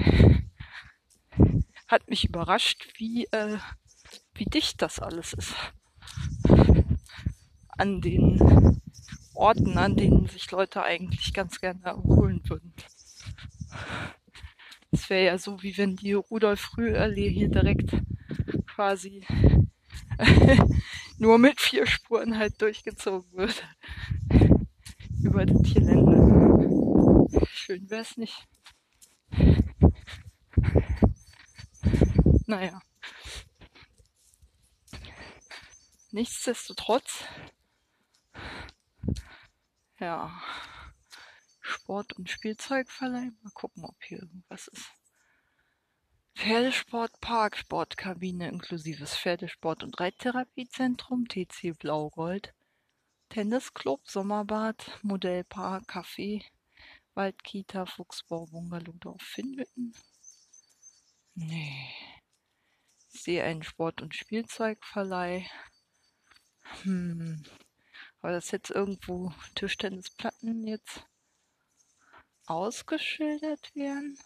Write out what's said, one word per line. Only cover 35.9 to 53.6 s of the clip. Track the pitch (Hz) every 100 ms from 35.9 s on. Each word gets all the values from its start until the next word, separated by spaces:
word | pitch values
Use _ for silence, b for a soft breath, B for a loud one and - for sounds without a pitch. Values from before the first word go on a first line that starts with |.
| _ _
Nichtsdestotrotz. | 208 240 - - 233 - 190 - 247 - - - B B _ _ _ _ _ _ _ _ B B B B _ _ _ B B B B B B _ _ _ -
Ja. | 180 165 - 175 B B B B B B _ B B B B _
Sport- | - - - 196 -
und | - 180
Spielzeugverleih. | - 220 214 - 269 262 - 262 247 247 220
Mal | 202
gucken, | - - - 160
ob | -
hier | - -
irgendwas | 175 180 - 190 -
ist. | - - _ _ _ _ _ _ _ _ _ _ _ _ _ _ -
Pferdesport, | 208 226 254 254 - 233 226 _
Park, | - 233 208 -
Sportkabine, | - 160 170 - 185 175 185 180 170
inklusives | 175 - 170 156 143 143 -
Pferdesport- | 185 175 170 - 160 156
und | 139 -
Reittherapiezentrum, | 180 - 247 247 254 - 247 - 254 247 - 254 233
T | 190 175
C | - 175
Blaugold. | 156 147 151 151 165 165 190 - _ _ _ _ _ _ _ _
Tennisclub, | 220 208 247